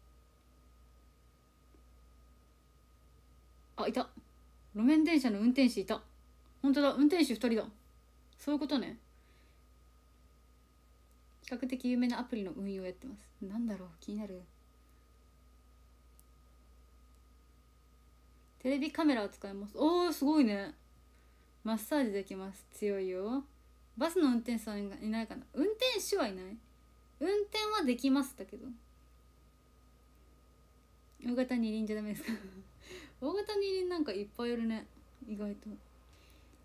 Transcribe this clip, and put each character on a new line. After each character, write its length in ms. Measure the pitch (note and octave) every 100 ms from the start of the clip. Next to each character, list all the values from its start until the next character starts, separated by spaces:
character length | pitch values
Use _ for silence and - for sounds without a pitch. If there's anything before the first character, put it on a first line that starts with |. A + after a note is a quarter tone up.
| - - _ _ _ - - - - - - _ - _ _ _ - - - - - - - - - _ _ _ _ - - - - - - - - -
あ、 120 | G#3+
い 40 |
た。 160 | B3 B3+ - - - - - -
路 80 | G#3
面 220 | A#3+ D#4
電 160 | D#4 D#4+
車 100 | B3+
の 100 | G3+
運 60 | A#3
転 260 | B3+ B3+
手 80 | A3+
い 60 | F#3+
た。 160 | A3 - - - - - -
本 100 | C#4
当 80 | C#4
だ、 120 | C#4+
運 140 | B3 D4
転 200 | F4+ D#4
手 80 |
二 140 | A3 A#3+
人 80 | A3+
だ。 120 | - - - - _ - - -
そ 140 | -
う 20 |
い 20 | D4
う 40 |
こ 60 | D4
と 120 | C#4+
ね。 200 | E3+ - - - - - - - - - - - - - - - - - _ _ - - - - - -
比 80 | -
較 180 | B3 B3+
的 220 | B3+ B3
有 80 | B3
名 100 | B3
な 120 | A#3
ア 40 |
プ 120 | B3 A3
リ 80 |
の 80 | F#3+
運 200 | D#3 G3
用 120 | G3
や 60 | F#3
っ 40 |
て 120 | F#3 C4
ま 80 | G#3
す。 280 | - -
な 140 | G3 G#3+
ん 80 | A#3
だ 100 | F#3+
ろ 100 | F3+
う、 20 | E3
気 120 | -
に 60 | G#3
な 80 | G#3
る。 140 | F#3 F3 - - _ - - - - - - - - - - - - - - - - - - - - - - - - - - _ _ _ _ _ _ _ _ - - - -
テ 100 | B3+
レ 80 | C#4
ビ 120 | D4+
カ 140 | D#4+
メ 100 | D#4
ラ 100 | B3
を 40 | G3+
使 180 | - G3+
い 40 |
ま 160 | G3 G#3
す。 60 | -
お 320 | D4+ F4 F4
ー、 40 |
す 120 | D4
ご 160 | C#4 D#4
い 40 |
ね。 300 | A#3 G3+ G3 - - - - - - - _ _
マ 100 | A3
ッ 40 | A3
サ 180 | - D4+
ー 100 | A#3+
ジ 60 |
で 120 | G3
き 100 | G3
ま 180 | F#3+ F#3+
す。 120 | G3 -
強 260 | - G#3 G3
い 100 | F#3+
よ。 360 | F#3 G3+ C4+ - - - - - -
バ 120 | D#4+
ス 80 | F4+
の 100 | D4
運 100 | A#3+
転 140 | A#3+
手 60 | A#3
さ 160 | A3
ん 140 | G#3 G3+
が 80 | G3
い 120 | G#3+
な 120 | A3
い 60 | A3
か 100 | -
な。 80 | -
運 140 | - F4+
転 180 | G#4+ B4+ A4+ -
手 80 | G4
は 100 | B3
い 80 |
な 80 | F#3
い。 140 | F#3 A3+ - - - - - -
運 80 | D#4+ G#4
転 160 | G4+ G#4+ G#4+ G#4+
は 60 |
で 120 | C#4+ A#3+
き 140 | C#4
ま 140 | C4+
す 100 | C4 -
だ 80 | G3
け 100 | -
ど。 100 | B3 A#3 - - - - - - - _ _ - - - - - - - - - - - _ _ _ - A#3+
大 80 |
型 220 | B3 B3+ B3
二 160 | A3
輪 140 | G#3+ G#3+
じ 60 |
ゃ 40 | G#3+
ダ 60 |
メ 80 | G#3
で 60 | G#3
す 60 |
か？ 100 | - G#3+ F#3+ F#3+ - -
<laughs> 440 | - F#4 D4+ -
大 120 | C4
型 220 | F#4+ G#4
二 60 | G#4
輪 280 | G4 F#4+ F4+
な 100 | F4
ん 60 |
か 80 | D4
い 100 | G3
っ 60 | G#3 -
ぱ 100 | A#3+
い 40 |
い 60 | A#3+
る 100 | A3+
ね。 200 | A3 - - - - A#3
意 80 | G#3
外 180 | G#3 G3+
と。 120 | G#3+ G#3 - - - - - - - -